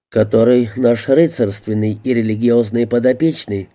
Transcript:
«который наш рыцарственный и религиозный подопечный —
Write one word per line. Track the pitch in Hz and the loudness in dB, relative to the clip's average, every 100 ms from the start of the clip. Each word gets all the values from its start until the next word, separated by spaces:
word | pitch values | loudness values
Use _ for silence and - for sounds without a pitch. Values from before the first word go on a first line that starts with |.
| _ | _
«который | 110 107 117 113 123 117 | -2 2 2 4 2 0
наш | 110 123 117 - | 0 0 0 2
рыцарственный | 139 165 165 104 101 - 107 107 104 | 2 2 0 -4 -4 -6 -2 -2 -4
и | 131 | -2
религиозный | 117 110 107 120 117 107 117 113 | -2 -2 -2 2 2 0 -2 0
подопечный — | 120 123 127 160 - - 101 95 | 0 0 0 -2 -2 -6 -8 -8